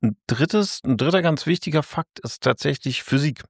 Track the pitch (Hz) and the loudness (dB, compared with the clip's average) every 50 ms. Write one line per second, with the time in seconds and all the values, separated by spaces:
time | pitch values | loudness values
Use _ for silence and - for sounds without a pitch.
0 | - 110 104 - _ - 117 117 151 - - 208 202 - - - - 131 127 104 | -2 -2 -2 -2 _ -2 0 0 0 2 2 0 0 0 -4 -4 -2 0 0 2
1 | 131 151 180 190 170 165 156 - - 151 175 - - 175 151 156 143 - - - | 2 2 2 2 2 2 0 0 0 0 -2 0 0 0 0 0 0 -2 -4 -8
2 | 160 _ - - - 117 - - - 127 123 - - 147 143 - - 135 120 - | -8 _ -10 -12 -10 -10 -6 -2 0 0 0 2 0 -2 -2 -2 -2 -4 -4 -4
3 | - - - 139 143 156 - - - | -2 0 2 2 2 0 -2 -4 -10